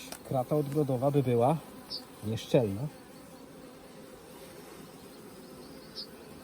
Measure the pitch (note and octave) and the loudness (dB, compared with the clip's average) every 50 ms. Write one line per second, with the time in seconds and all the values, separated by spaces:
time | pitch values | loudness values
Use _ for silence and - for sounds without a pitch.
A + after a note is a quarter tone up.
0 | - - - - - - C3+ B2+ B2 - D3+ D3+ C#3+ C#3 C#3+ D3+ D3 C3 C3 A#2+ | -6 -10 -12 -10 -4 0 0 0 2 4 4 4 4 4 4 4 4 4 4 4
1 | C3 C#3+ C#3 C#3+ B2 B2+ A#2+ A#2 A#2 C3+ E3 D3+ - - - - - - - - | 4 6 6 6 6 6 6 8 8 8 6 4 0 -6 -14 -14 -10 -8 -8 -8
2 | - - - - G#2 G#2+ A2 - - - - C#3 A#2 G2+ G2 G2+ C#3+ D3+ - - | -8 -12 -12 -6 -4 -2 -2 -2 4 6 6 8 8 6 2 0 -2 -4 -4 -8
3 | - - - - - - - - - - - - - - - - - - - - | -16 -16 -16 -16 -16 -16 -16 -16 -16 -16 -16 -16 -16 -16 -16 -16 -16 -16 -16 -16
4 | - - - - - - - - - - - - - - - - - - - - | -16 -16 -16 -16 -16 -16 -16 -16 -16 -14 -14 -14 -14 -14 -14 -14 -14 -16 -16 -16
5 | - - - - - - - - - - - - - - - C4 - - - - | -16 -16 -16 -16 -16 -16 -14 -16 -14 -14 -14 -14 -14 -14 -14 -14 -14 -12 -12 -10
6 | - - - - - - - - | -10 -10 -12 -14 -16 -16 -16 -16